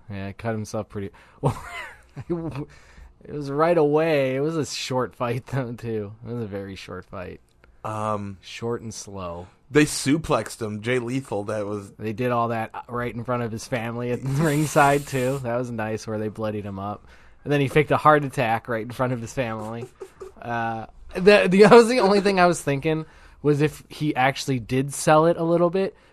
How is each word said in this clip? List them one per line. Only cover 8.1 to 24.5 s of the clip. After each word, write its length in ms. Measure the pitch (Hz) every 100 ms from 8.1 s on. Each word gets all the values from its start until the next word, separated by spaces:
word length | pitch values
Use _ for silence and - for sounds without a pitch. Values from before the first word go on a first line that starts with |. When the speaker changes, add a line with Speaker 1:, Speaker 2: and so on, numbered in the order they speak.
| 107 101 92
Speaker 1:
Short 420 | - - 117 117
and 100 | 110
slow. 540 | - - 98 90 85 90 _ _
Speaker 2:
they 140 | 135
suplexed 760 | 147 - 135 160 156 131 107 -
him. 220 | 110 104
Jay 160 | 110 127
Lethal, 460 | 120 131 135 101
that 200 | 104 110 101
was 240 | 104 98
Speaker 1:
They 200 | - 110
did 180 | 104 123
all 160 | 120 117
that 240 | 117 110 - -
right 260 | 120 120
in 100 | 113
front 180 | 117 123
of 80 | 117
his 140 | 110 -
family 440 | 123 117 117 123
at 80 | 120
<laughs> 20 |
ringside, 840 | 127 135 165 147 151 156 143 143 143
too. 320 | 135 127 139
That 140 | 131 120
was 140 | 123
nice, 360 | 117 107 110 -
where 120 | 107
they 100 | 107
bloodied 360 | 101 107 107
him 140 | 101 98
up. 280 | 98 101 - - - -
And 80 | -
then 80 | 143
he 80 | 135
faked 220 | 156 151
a 40 | 139
heart 280 | 151 151
attack 440 | 143 135 117 113 -
right 140 | 113
in 80 | 120
front 220 | 113 127
of 80 | 127
his 120 | 113
family. 540 | - 120 110 107 117 123 _ - - 381 -
Uh, 440 | - 117 113 113 110 - -
the, 320 | 185 185 202 190
the, 140 | 190
<laughs> 0 |
that 80 | 208
was 160 | 233 226
the 120 | 254
only 200 | 196 202
thing 200 | 196 196
I 60 | 180
was 140 | 165
thinking, 460 | - 139 156 156 156 - - -
was 180 | 143 143
if 200 | 151 - -
he 260 | - 151 135
actually 420 | 131 135 -